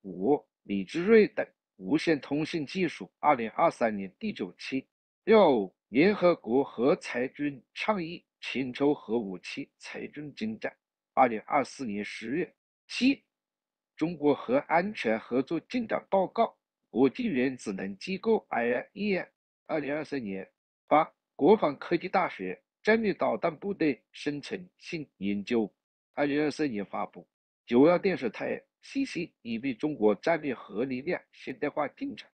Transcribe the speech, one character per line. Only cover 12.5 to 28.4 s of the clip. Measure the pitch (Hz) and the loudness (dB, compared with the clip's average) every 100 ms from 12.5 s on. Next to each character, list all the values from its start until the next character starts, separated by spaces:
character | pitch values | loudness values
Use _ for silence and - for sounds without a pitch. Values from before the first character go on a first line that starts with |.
| _ _ _ _ | _ _ _ _
七、 | - 254 277 _ _ _ _ _ _ _ | 0 0 0 _ _ _ _ _ _ _
中 | - 160 165 | -4 -4 2
国 | 147 | 2
核 | 131 - - | 2 2 -2
安 | - 160 196 | 2 0 0
全 | 214 117 110 | -4 -2 -2
合 | - 123 | 0 -2
作 | 131 165 | -2 -4
进 | _ 254 220 | _ -6 -2
展 | 214 - | -4 0
报 | 196 180 | 0 0
告， | - 226 _ _ _ _ | 0 -2 _ _ _ _
国 | 110 135 | 2 2
际 | - | 2
原 | 240 135 131 127 | -4 0 -2 -2
子 | - | -8
能 | 98 196 - | -6 -8 -8
机 | - 190 | -8 -4
构 | 226 220 _ | 0 0 _
I | 117 120 | -2 0
A | 127 - | -2 -4
E | - 208 180 | -6 -2 -2
A， | 147 _ _ _ _ | -4 _ _ _ _
二 | 156 | -6
零 | 139 | -4
二 | 151 | -6
三 | 143 143 | -6 -6
年。 | 107 95 92 _ _ _ _ | -6 -8 -10 _ _ _ _
八、 | 151 156 _ _ - | 2 2 _ _ 2
国 | 143 214 | 4 6
防 | 156 135 | 4 -2
科 | - 170 | -4 -4
技 | 180 | 0
大 | 196 160 | -2 -2
学 | - 92 90 _ _ | -4 -8 -8 _ _
战 | - 226 | 2 2
略 | 214 | 2
导 | - 131 113 | 0 0 0
弹 | 170 | -2
部 | 151 196 | -4 -8
队 | 196 156 135 _ | 0 0 0 _
生 | - 147 147 | -8 -6 -6
存 | - 98 90 _ | -8 -10 -10 _
性 | - 170 143 _ | -12 -10 -10 _
研 | 98 101 | -4 -4
究， | 95 120 104 _ _ _ _ | 0 0 0 _ _ _ _
二 | - 147 | -2 0
零 | 143 | 2
二 | 151 | 0
三 | - 151 | 0 -2
年 | 104 | -2
发 | 95 104 | -6 -6
布。 | 92 - - _ _ _ - | -8 -10 -20 _ _ _ 2
九 | 120 147 | 6 8
幺 | 175 | 6
电 | 190 170 | 2 -2
视 | 123 | -4
台 | - | -4